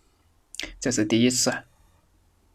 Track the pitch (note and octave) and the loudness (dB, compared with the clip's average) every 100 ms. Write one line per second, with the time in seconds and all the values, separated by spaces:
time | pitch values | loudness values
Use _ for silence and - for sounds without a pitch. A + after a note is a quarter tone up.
0 | _ _ _ _ _ - - - C3 A#2 | _ _ _ _ _ -12 -12 -6 -4 -2
1 | G#2+ A2+ A#2+ B2 - - - _ _ _ | 2 4 4 2 0 -2 -8 _ _ _
2 | _ _ _ _ _ | _ _ _ _ _